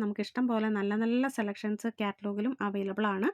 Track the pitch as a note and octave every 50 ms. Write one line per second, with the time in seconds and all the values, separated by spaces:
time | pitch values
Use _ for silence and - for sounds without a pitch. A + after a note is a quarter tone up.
0 | A3 G#3 G3+ - G#3 - - B3 B3+ A#3+ A#3 A3 G#3+ A3 G#3+ G3+ G3 G3+ G#3 G#3+
1 | A3+ A#3 A#3 B3 C4 C4+ C4 - G#3+ G3+ G3+ - - G#3+ G#3+ G#3 - A#3 - -
2 | G#3+ G3+ G3 - G3+ G3+ G3+ G3+ G#3+ B3+ C4 - G#3 G3+ G3 G3+ G3 G3 F#3+ G#3
3 | G#3+ G#3 G3 F#3+ G#3 D#4+